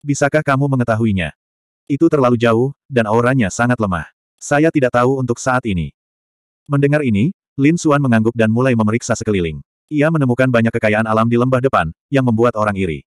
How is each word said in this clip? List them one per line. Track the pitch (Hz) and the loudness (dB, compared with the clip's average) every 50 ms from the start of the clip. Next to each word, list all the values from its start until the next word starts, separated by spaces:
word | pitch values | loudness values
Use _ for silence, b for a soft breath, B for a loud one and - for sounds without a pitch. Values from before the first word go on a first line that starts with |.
| _ | _
Bisakah | 143 143 - 147 139 - 151 151 | -6 -2 -2 -2 0 0 0 0
kamu | - 139 131 143 143 | 0 0 0 0 0
mengetahuinya?" | 135 127 120 113 113 110 117 110 101 95 85 76 - _ _ _ _ _ _ _ _ _ _ _ | 0 0 0 0 0 0 0 0 0 -2 -4 -4 -8 _ _ _ _ _ _ _ _ _ _ _
"Itu | 143 135 165 | -2 0 0
terlalu | 165 156 147 131 120 123 117 | 0 2 2 2 2 2 2
jauh, | 117 117 113 113 123 139 139 _ _ | 2 2 2 2 0 -2 -4 _ _
dan | _ 139 120 113 104 | _ -2 -2 0 2
auranya | 107 117 120 120 131 135 113 92 | 0 0 2 2 0 0 0 -2
sangat | - - 117 123 123 - | -2 -2 0 0 0 -2
lemah. | 110 98 90 82 76 - _ _ _ _ _ _ | -2 -4 -4 -6 -8 -10 _ _ _ _ _ _
Saya | - - 147 143 151 165 | -6 -2 0 2 2 2
tidak | - 151 131 123 - | 2 2 0 2 2
tahu | 123 120 127 135 135 | 2 2 2 0 -2
untuk | 131 120 120 - | -2 -4 -4 -4
saat | - 135 127 123 - | -2 -2 -2 -2 -2
ini." | 113 98 87 78 71 _ _ _ _ _ _ _ _ _ _ _ _ _ _ _ - | -2 -4 -4 -4 -6 _ _ _ _ _ _ _ _ _ _ _ _ _ _ _ -4
Mendengar | 143 143 143 143 147 151 | 0 0 2 2 2 0
ini, | 151 127 110 98 110 165 196 _ _ _ _ - | 0 0 0 0 0 -2 -2 _ _ _ _ 0
Lin | 135 147 170 | 0 0 0
Xuan | 170 - 160 143 143 | 2 0 0 0 2
mengangguk | 143 131 117 113 110 113 117 117 | 2 2 2 2 2 0 0 0
dan | 113 110 110 | 0 0 2
mulai | 120 127 135 123 113 | 0 2 2 2 2
memeriksa | 110 107 107 120 - - 117 - | 0 0 -2 -2 -2 -4 -6 -4
sekeliling. | - - 104 95 87 82 76 71 - _ _ _ _ _ | -2 -2 -2 -2 -2 -4 -6 -8 -14 _ _ _ _ _
Ia | 151 151 139 160 165 | -2 0 0 0 2
menemukan | 156 143 127 120 - 131 | 2 2 0 2 2 0
banyak | 131 123 117 113 113 | 2 2 2 2 2
kekayaan | - 117 113 107 104 107 110 110 | 0 0 0 0 0 0 0 0
alam | 110 110 113 | 0 0 2
di | 117 117 | 2 2
lembah | 117 120 131 131 123 123 | 2 2 2 0 0 0
depan, | 135 - 101 85 80 82 _ _ _ 139 | 0 0 0 -2 -2 -6 _ _ _ -2
yang | 135 | 0
membuat | 131 123 113 110 117 123 - | 2 2 2 2 2 0 0
orang | 107 107 107 101 95 | 0 -2 -2 -2 -2
iri. | 98 87 78 69 - | -2 -4 -4 -8 -12